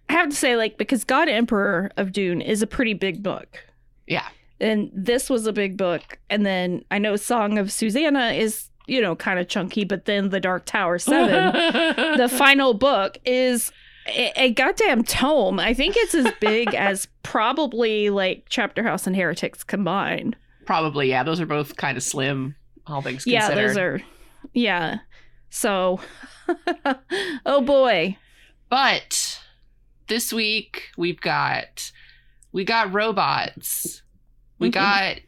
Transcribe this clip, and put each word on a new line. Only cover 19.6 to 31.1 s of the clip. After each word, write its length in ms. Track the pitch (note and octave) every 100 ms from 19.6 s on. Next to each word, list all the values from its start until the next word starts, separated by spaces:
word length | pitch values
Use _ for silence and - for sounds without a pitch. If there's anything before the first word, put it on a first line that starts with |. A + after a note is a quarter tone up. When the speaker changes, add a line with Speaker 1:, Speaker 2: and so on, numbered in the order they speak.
Speaker 1:
combined. 720 | - G3+ F#3 F#3+ E3+ F3 - A3+ _ _ -
Speaker 2:
Probably, 440 | F3+ D#3 C#3+ C3+
yeah. 120 | B2+
Those 160 | C3 E3
are 40 | D#3
both 320 | D3 C#3+ -
kinda 240 | D3 B2+
slim, 540 | - D3+ C3+ C#3 C3 C#3+ - - -
all 140 | D3
things 240 | C#3 C3 A#3+
Speaker 1:
Yeah, 140 | A#3
Speaker 2:
considered. 280 | G#3+ G3+ G#3
Speaker 1:
those 80 | G3+
are, 240 | F3+ C3+ - - - - -
yeah. 440 | - A#3 F3+ D#3+ G#3+ - - - - -
So, 500 | - A#3 C#4 C#4 F#3 - - - - - F4 -
<laughs> 720 | F4 C#4+ C4 - F#4+ F#4+ C#4+ -
oh 160 | C#4+
boy. 560 | B3 C#4 C4 F#3+ F3 G3 _ _ _ _ -
Speaker 2:
But 680 | B3+ C4+ F#3 - - - - - _ _ _ _ _ -
this 260 | A3 -
week 560 | G#3+ G#3+ G#3+ G#3+ - - -
we've 240 | E3+